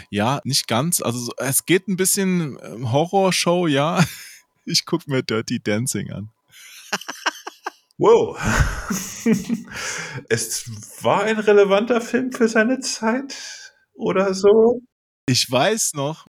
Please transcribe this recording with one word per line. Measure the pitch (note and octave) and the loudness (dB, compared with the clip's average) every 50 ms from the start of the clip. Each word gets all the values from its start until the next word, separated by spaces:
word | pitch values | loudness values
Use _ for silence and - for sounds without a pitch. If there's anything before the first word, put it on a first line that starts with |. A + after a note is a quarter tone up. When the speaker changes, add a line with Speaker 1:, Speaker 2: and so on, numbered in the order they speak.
| - - | -12 -6
Speaker 1:
Ja, | G2+ G2+ G#2 A#2+ C#3 C#3 - | -2 0 0 0 0 -2 -2
nicht | B2 C#3 - - - | -2 -2 -2 -2 0
ganz. | A#2 A2+ C#3+ F3 - - | 0 0 0 0 -2 -2
Also | - A#2 A#2+ B2 | -2 -2 -4 -4
so, | A#2+ A#2 - - | -6 -8 -8 -6
es | B2 C3+ C3 - - | -4 -2 -2 -2 0
geht | - E3 G3+ - - | 2 2 2 2 0
ein | F#3+ | -2
bisschen, | E3+ F#3+ F#3 - G#3 F#3+ F#3 F#3 F3 D#3+ C#3 G#2+ - | 0 0 0 0 0 0 0 0 0 -2 -4 -8 -12
ähm, | - - E2 A2 C3+ A2+ | -14 -14 -10 -8 -4 0
Horrorshow, | B2 C#3+ E3 F3 G#3 G3 F#3+ F#3 F3 - - F3+ F3 F3+ F3+ | 0 0 2 2 2 2 2 2 2 0 0 2 2 2 2
ja. | D#3+ C#3+ C3+ C#3+ D#3+ F3+ F#3 E3 - | 2 2 2 2 2 2 2 0 0
<laughs> | - - - - - - _ _ _ _ - | -2 -12 -18 -20 -20 -20 _ _ _ _ -8
Ich | F3 E3+ - - | -4 -4 -4 -2
guck | - - D#3 - - | -2 -4 -4 -4 -2
mir | C3+ C3 | -2 -2
Dirty | - - A2+ A2 - - B2 A2+ | -2 -2 -2 -4 -2 -4 -4 -4
Dancing | - A2+ G#2 G#2+ B2 B2+ - G2+ - - | -2 -2 -2 0 -2 -2 -4 -6 -6 -8
an. | - G2 G#2 A2 _ _ _ _ _ - - - - - - - | -10 -10 -12 -14 _ _ _ _ _ -20 -20 -20 -20 -20 -14 -10
<laughs> | - - - - - - - D#4+ - - - - - _ - G4 - _ _ _ _ - | -10 -10 -10 -10 -12 -8 -8 -8 -8 -10 -14 -20 -16 _ -16 -16 -16 _ _ _ _ 0
Speaker 2:
Wow. | - G3+ A#3 G3 B2+ - - | 4 4 6 4 4 0 -4
<laughs> | - - - - - - - - - - - G3+ - - - - - - A#3 G#3+ G3 - - - - - - - - - - - - - - - C3 - - | -6 -4 -2 0 0 0 0 -2 -6 -6 -6 -6 -6 -8 -10 -10 -4 0 0 0 0 0 -4 -6 -6 -8 -10 -12 -10 -10 -8 -8 -8 -10 -10 -12 -10 -4 -2
Es | A2+ A2+ - - - - - A#2+ A2 G#2 - - - - | -2 -2 -2 -4 -8 -8 -10 -10 -14 -14 -16 -18 -10 -2
war | - A2+ D3+ F#3+ G3+ | 0 2 2 2 2
ein | A3 A3 G#3+ | 0 -2 0
relevanter | G3+ G#3+ G3+ G3+ G3+ G3 G3 G3+ A#3 A#3 A#3+ A3+ | 4 6 8 8 8 6 6 2 2 2 0 0
Film | A#3 - - A#3+ C4 C4 | 0 0 -2 -2 -2 -2
für | - - A#3 A3 | 0 0 0 2
seine | - A3+ G#3+ A#3+ C4 C4 | 4 2 2 2 0 -2
Zeit | - - - - A3 A3+ A3+ C4 C4+ C#4 - - - - - - - - _ _ _ _ _ | -4 -6 -6 -4 -2 -2 -2 -2 -4 -8 -12 -14 -14 -14 -16 -16 -20 -20 _ _ _ _ _
oder | - A#3 F3 F3 F#3 G3 G3 F#3+ | -6 -4 -2 0 2 2 0 0
so. | F#3+ G3 G3+ G#3+ A3+ A3 A#3 B3 B3 - _ _ _ _ _ _ _ - | 4 6 6 6 8 6 4 2 0 -6 _ _ _ _ _ _ _ 0
Speaker 1:
Ich | - B2 - - - | 0 2 2 2 2
weiß | C3 B2 D3 G3 A3 A3 - - - | 2 4 4 4 2 0 -2 -4 -4
noch, | D3 C#3 D3 D#3+ - - _ _ | -4 -4 -4 -6 -8 -14 _ _